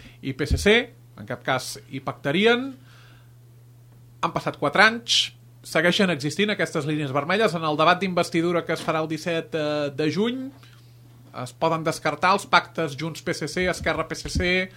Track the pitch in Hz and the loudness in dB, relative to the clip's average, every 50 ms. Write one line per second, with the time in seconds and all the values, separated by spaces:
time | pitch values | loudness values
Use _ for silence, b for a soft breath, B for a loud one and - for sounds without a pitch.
0 | B B B B - 135 131 - 147 - - - - 202 220 240 277 - - - | B B B B -8 -8 -4 -4 0 0 0 2 4 4 4 4 2 -2 -10 -20
1 | - - - - 107 104 123 - - 147 131 123 - - - 104 - - 131 131 | -20 -20 -18 -16 -10 -10 -10 -6 -2 -2 -2 -2 -2 -6 -12 -12 -14 -12 -12 -8
2 | - 143 127 - - 143 143 190 208 226 240 240 262 277 254 - b b b b | -8 -8 -8 -4 -2 0 2 4 4 4 4 2 0 -8 -12 -14 b b b b
3 | b b b b b b b b - - - - - - - - - - - - | b b b b b b b b -20 -20 -20 -20 -20 -20 -20 -20 -20 -20 -20 -20
4 | - - - - - 170 - 156 - 156 - - 151 143 - 180 208 220 233 233 | -20 -20 -8 -6 -6 -4 -4 -4 -6 -6 -4 -2 -4 0 4 6 6 6 4 0
5 | 233 - - - - - - - - - - - - - - 165 160 175 175 - | -2 0 0 0 0 -2 -8 -16 -20 -20 -20 -20 -16 -2 0 2 4 4 4 4
6 | 202 180 165 131 135 151 147 - 208 208 202 - 165 - - 165 139 156 151 151 | 2 2 2 0 -2 -4 0 0 0 0 0 -2 -2 -2 -2 -4 -2 -2 -2 -2
7 | 147 131 131 143 143 165 185 214 226 208 165 170 160 156 151 151 156 170 180 175 | -2 -2 -2 -2 0 0 2 2 2 2 0 0 0 0 2 4 6 4 4 4
8 | 196 190 175 175 170 - - 165 165 175 180 165 160 - 160 156 - 170 156 160 | 0 0 0 0 0 0 0 0 0 2 0 -2 -2 -2 -4 -2 -2 -2 -2 -2
9 | 160 156 160 151 - 180 165 165 160 123 - 160 151 151 151 151 147 139 135 143 | -2 -2 -4 -6 -4 -4 -4 -4 -4 -4 -4 -4 -2 -2 -2 -2 -4 -4 -2 -2
10 | 156 156 139 180 214 240 247 262 262 269 - b b b b b b b b b | -2 0 0 0 0 0 -2 -4 -8 -12 -14 b b b b b b b b b
11 | - - - - - - - 123 123 - - - 165 165 165 160 156 160 151 - | -20 -20 -20 -20 -20 -16 -12 -10 -10 -10 -4 0 0 2 2 0 0 -4 -4 -2
12 | - 156 147 - - 180 196 202 - - 190 170 - - - 175 160 147 135 131 | -2 -4 -2 2 4 4 4 2 2 2 2 2 2 0 -4 -4 -4 -4 -4 -6
13 | 156 165 151 - - 180 165 - 165 135 - 185 180 180 165 - - 165 156 156 | -8 -8 -8 -6 -6 -6 -4 -4 -6 -6 -2 -2 -2 -2 -2 -2 -2 -2 -2 -2
14 | 160 - 160 - - 151 - - 180 180 180 185 185 185 b | -4 -6 -8 -10 -8 -4 -2 0 2 2 2 2 0 -2 b